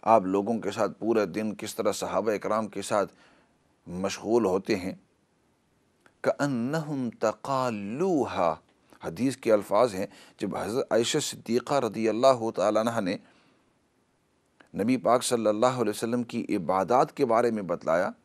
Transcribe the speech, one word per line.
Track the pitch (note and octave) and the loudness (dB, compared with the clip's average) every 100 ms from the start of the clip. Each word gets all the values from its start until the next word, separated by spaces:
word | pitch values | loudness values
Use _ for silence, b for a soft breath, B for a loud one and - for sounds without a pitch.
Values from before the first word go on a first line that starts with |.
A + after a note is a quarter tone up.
आप | - A2+ F#2 | 6 6 6
लोगों | G2 G#2 A2+ | 0 0 -2
के | F2+ | -4
साथ | G2+ G2+ - | -2 -4 -2
पूरा | G#2+ A2+ G2 | 0 2 0
दिन | F#2+ G#2+ | -2 -6
किस | G2+ G#2+ - | -6 -10 -4
तरह | G2+ | -2
सहाबा | G2 F2 F#2 G#2 | -2 -4 -2 0
इकराम | G2+ G2 G#2+ G#2+ | -2 0 -2 -2
के | G2 | -8
साथ | G2 G#2+ F#2 b b b b b _ _ - | -2 -2 -2 b b b b b _ _ -12
मशगूल | F2 F#2+ - G2+ A#2 G#2 | -6 -6 -4 0 2 4
होते | F#2 F#2+ G#2 | 0 0 -2
हैं। | F#2 - _ _ _ _ _ _ _ _ _ _ _ _ | -2 -10 _ _ _ _ _ _ _ _ _ _ _ _
कअन्नहुम | - - C#3+ B2+ A#2+ D#3+ D3+ C#3+ B2 - | -4 0 -2 0 -2 -4 -4 -4 -6 -2
तक़ालूहा, | A2 G#2+ - C3+ B2+ G#2+ G2+ B2 F#3+ D#3+ G#2 F#2+ F2 D#2+ _ _ b b | -2 -2 -4 -2 -2 -4 -6 -4 0 0 0 0 0 0 _ _ b b
हदीस | F2 E2 B2+ B2 | -12 -2 -2 -2
के | A2+ | 2
अल्फाज | G#2+ F#2+ G2+ B2 F#2+ | 2 4 2 2 0
हैं, | G2+ B B _ | -8 B B _
जब | G2+ - | -6 -4
हज़रत | F2 B2 - | -4 -4 0
आयशा | A2+ A#2 D#3 | 0 2 -2
सिद्दीक़ा | - - - A#2 - C#3+ | -4 -10 -2 -2 0 0
रज़ियल्लाहु | A#2+ G#2 A2 G#2+ C3+ B2+ A2+ | 0 0 -2 4 4 4 0
ताला | - G2 G#2+ | 0 0 2
अन्हा | A2+ A2+ | 0 -2
ने | F#2 - b b b b b _ _ _ _ _ _ _ _ _ - A2+ | -4 -6 b b b b b _ _ _ _ _ _ _ _ _ -14 -4
नबी | A2 B2+ | 0 2
पाक | - A#2+ | 4 2
सल्लल्लाहु | - A#2+ G#2+ G#2+ B2 B2+ | 2 0 2 2 2 2
अलैहि | G#2+ G#2+ | -2 -2
वसल्लम | A2+ B2 | -4 -4
की | A#2+ A#2+ - | -4 -6 -2
इबादत | G2 D#2+ F#2 F#2 A#2+ D#3+ - | -2 0 0 2 2 2 0
के | C3+ | 2
बारे | A2+ A#2+ | 4 2
में | A2 F2+ | 0 -4
बतलाया | F2 - E2 G2 A#3+ | -4 0 0 0 -6